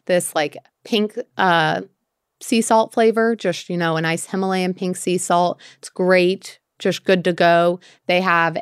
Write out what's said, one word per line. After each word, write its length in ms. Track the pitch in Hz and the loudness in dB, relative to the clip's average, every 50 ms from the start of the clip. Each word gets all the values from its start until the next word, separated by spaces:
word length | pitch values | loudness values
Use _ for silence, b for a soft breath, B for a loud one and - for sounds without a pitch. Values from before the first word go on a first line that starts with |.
| B | B
this, 280 | - 185 175 170 - - | -2 -2 0 -2 -2 -2
like, 200 | 165 151 151 - - - _ _ _ - | -4 -4 -4 -6 -10 -20 _ _ _ -10
pink, 320 | - - 208 208 208 - - - _ _ - | -4 -2 -2 -2 -2 -4 -10 -12 _ _ -2
uh, 420 | 190 185 170 165 156 156 - - 190 - _ _ _ _ _ _ _ _ _ - | 0 2 2 2 2 0 -2 -4 -6 -10 _ _ _ _ _ _ _ _ _ -18
sea 200 | - - - 226 | -8 -2 0 0
salt 320 | 220 - 226 220 226 - - | 2 2 2 2 2 0 0
flavor, 420 | - 226 220 220 226 226 226 233 | 0 2 2 2 2 0 -2 -2
just, 340 | 214 - 190 170 - - - | -2 -4 -4 -6 -6 -8 -8
you 60 | 180 | -6
know, 200 | 170 170 165 160 | -4 -2 -2 -2
a 40 | 160 160 | -2 -2
nice 240 | 160 165 170 - | -2 -4 -4 -6
Himalayan 480 | - - 190 190 190 190 185 185 180 185 | -6 -6 -4 -2 -2 -2 -2 -2 -4 -4
pink 220 | - 196 180 180 - | -4 -6 -6 -6 -6
sea 200 | - - 180 185 | -4 -4 -2 -2
salt. 420 | - - 180 175 180 175 - - B B B B | -2 0 0 2 0 0 -2 -6 B B B B
It's 100 | B - | B -14
great. 720 | - - 190 180 185 180 180 180 190 190 - - - _ _ _ _ - | -8 -4 0 2 4 4 4 2 0 -4 -8 -16 -20 _ _ _ _ -6
Just 240 | - 196 175 - - | -4 -4 -4 -2 0
good 180 | - 190 185 165 | 2 2 2 2
to 80 | 190 175 | 0 0
go. 460 | 165 180 170 170 170 170 175 175 180 b b b b b - | 2 4 4 4 4 4 2 0 -2 b b b b b -2
They 120 | 180 180 | 0 0
have 380 | 185 185 170 170 165 165 160 - | 2 2 2 2 2 0 -2 -4